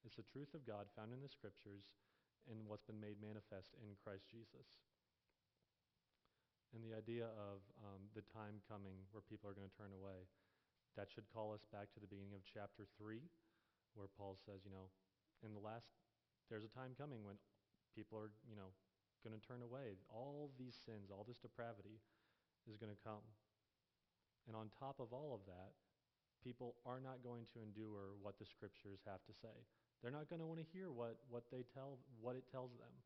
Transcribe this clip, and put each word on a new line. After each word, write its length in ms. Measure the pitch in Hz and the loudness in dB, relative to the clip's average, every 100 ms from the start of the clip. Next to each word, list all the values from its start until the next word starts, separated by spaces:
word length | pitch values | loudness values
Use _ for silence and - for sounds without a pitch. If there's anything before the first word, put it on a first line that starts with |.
| 117 | -4
It's 120 | - | -4
the 80 | 107 | -2
truth 280 | 135 143 | 0 0
of 120 | 160 123 | 2 4
God 240 | 104 101 | 6 4
found 200 | - 110 | 2 2
in 80 | 127 | 2
the 80 | 139 | 0
scriptures 600 | - 107 - 104 101 101 - - - _ _ - | -2 -4 -4 -6 -6 -6 -14 -20 -20 _ _ -4
and 200 | 110 107 | -2 2
what's 200 | 104 - | 0 2
been 160 | 107 | 0
made 200 | 107 107 | 2 2
manifest 520 | 107 107 - 98 98 - | 0 0 0 -4 -2 -6
in 160 | 107 101 | -6 -4
Christ 280 | - 98 - | -2 -2 -2
Jesus. 400 | 117 113 - 123 - - _ _ _ _ _ _ _ _ _ _ _ _ _ - _ _ _ _ | -10 -8 -12 -14 -16 -20 _ _ _ _ _ _ _ _ _ _ _ _ _ -20 _ _ _ _
And 120 | 117 113 | -2 2
the 80 | |
idea 320 | 110 107 117 113 | 2 6 6 6
of, 400 | 110 101 98 98 - | 4 2 0 -4 -6
um, 280 | 104 98 101 | -4 -4 -2
the 120 | 107 107 | -4 -2
time 280 | 113 107 104 - | 0 0 0 -2
coming 360 | 107 98 95 95 | -2 0 -2 -4
where 160 | 107 - | -6 -4
people 240 | 107 101 | -2 0
are 80 | 98 | 0
gonna 160 | 98 - | -2 -4
turn 160 | 101 | -4
away, 360 | 95 98 95 92 - - - _ _ _ - | -2 -2 -2 -6 -12 -20 -20 _ _ _ 0
that 120 | 101 | 2
should 200 | - 104 | 0 -2
call 240 | 113 107 | 4 4
us 120 | 104 - | 4 0
back 200 | 104 104 | -2 -2
to 60 | - | -4
the 100 | 101 | -4
beginning 240 | 98 98 | -2 0
of 120 | 101 95 | -2 -4
chapter 400 | 107 101 - 101 - | -2 -2 -2 -8 -2
three, 320 | 107 113 165 - - - _ _ _ | 0 0 0 -10 -20 -20 _ _ _
where 140 | 107 98 | -4 -4
Paul 300 | - 98 95 - | -2 -2 -2 -4
says, 160 | 98 95 | -4 -4
you 60 | |
know, 160 | 95 95 - _ _ _ - | -4 -6 -10 _ _ _ -8
In 100 | 110 107 | -2 0
the 80 | |
last 240 | 107 113 - - - _ _ _ - | 2 0 -2 -16 -20 _ _ _ 0
there's 160 | 110 110 | 2 2
a 80 | |
time 240 | 127 127 127 | 0 -2 2
coming 240 | 147 120 | 2 2
when 160 | 101 101 - - _ - _ | 0 -2 -8 -20 _ -20 _
people 240 | - 107 110 | -4 0 0
are, 160 | 107 104 120 | 0 -2 -6
you 80 | 107 | -4
know, 160 | 95 95 - _ _ _ | -4 -6 -18 _ _ _
gonna 200 | 113 110 | -2 -2
turn 200 | - 123 | -2 -2
away. 380 | 120 127 127 95 95 | 0 2 2 0 -2
All 400 | 110 139 143 147 127 | 0 0 2 0 0
these 160 | 127 113 - | -4 -2 -2
sins, 280 | 110 98 | -2 0
all 80 | 98 110 | -2 -2
this 100 | 120 | -2
depravity 640 | 117 - 117 104 101 110 - - - - _ _ - | -4 2 2 2 -6 -8 -12 -20 -20 -20 _ _ -6
is 120 | 107 | -2
gonna 160 | 110 104 110 | 0 0 2
come. 160 | 107 110 107 _ _ _ _ _ _ _ _ _ _ - | 0 0 -14 _ _ _ _ _ _ _ _ _ _ -2
And 80 | 110 | 0
on 160 | 110 - | 0 0
top 160 | 135 139 | -2 0
of 160 | 117 | 0
all 240 | 123 151 117 | 2 2 0
of 80 | 98 | 0
that, 320 | 90 95 - _ _ _ _ _ _ | -6 -6 -10 _ _ _ _ _ _
people 380 | 127 117 123 120 123 | -4 0 0 0 2
are 160 | 127 | 2
not 180 | 131 127 | 2 0
going 240 | 123 120 113 | 0 0 0
to 80 | 117 | -2
endure 560 | 107 104 110 104 98 101 | -2 0 2 2 0 0
what 220 | 101 98 | 0 0
the 80 | 104 | -6
scriptures 560 | - 104 - 101 98 - | -4 -6 -4 -6 -4 -2
have 160 | 92 - | -2 -4
to 60 | 110 | -8
say. 180 | 113 - 117 - _ _ | -6 -8 -12 -18 _ _
They're 140 | 120 147 | 0 2
not 160 | 151 | 2
gonna 160 | 170 160 | 2 4
wanna 180 | 165 160 | 2 0
hear 160 | 180 185 | 0 0
what, 320 | 123 120 113 135 | 4 4 4 0
what 220 | 120 117 | 0 2
they 160 | 127 123 135 | 0 0 0
tell, 240 | 135 131 131 117 | -2 -2 -6 2
what 160 | 113 | 4
it 160 | 127 131 | 4 2
tells 240 | 135 127 120 | 2 2 -2
them. 160 | 117 131 | -8 -12